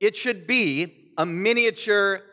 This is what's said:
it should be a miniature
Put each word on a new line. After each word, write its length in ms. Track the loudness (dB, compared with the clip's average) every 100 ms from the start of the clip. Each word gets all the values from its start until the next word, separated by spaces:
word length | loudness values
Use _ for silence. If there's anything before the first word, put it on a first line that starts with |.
it 160 | -2 0
should 280 | -4 -4 -2
be 680 | 0 0 -2 -4 -10 _ -4
a 80 | -4
miniature 920 | 0 0 2 0 0 0 2 2 -2 -8